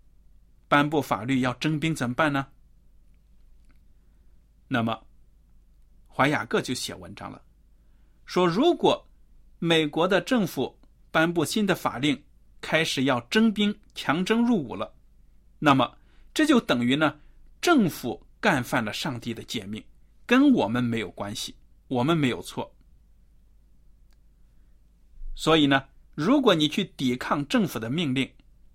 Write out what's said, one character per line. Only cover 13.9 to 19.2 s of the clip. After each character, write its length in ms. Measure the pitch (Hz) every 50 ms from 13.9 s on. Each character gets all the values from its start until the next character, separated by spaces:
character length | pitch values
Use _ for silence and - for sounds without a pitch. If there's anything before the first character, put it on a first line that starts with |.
| -
强 300 | - - - - 175 185
征 200 | - 220 233 233
入 160 | 240 247 185
伍 140 | 139 101 90
了， 180 | 98 107 - - - _ - _ _ - - - - - _ _ -
那 140 | - 151 139
么 240 | 131 120 - - - - - _ - - - -
这 120 | - 311
就 140 | 302 294 233
等 240 | - - 151 120 120
于 120 | 120 131
呢， 240 | 151 160 143 - - - - - - - - - -
政 280 | - 359 339 269 208 151
府 360 | - - - 120 101 - - - - _
干 200 | - 208 170 131
犯 220 | 120 - - 131 113
了 80 | 104
上 260 | 101 - - 165 127
帝 140 | 117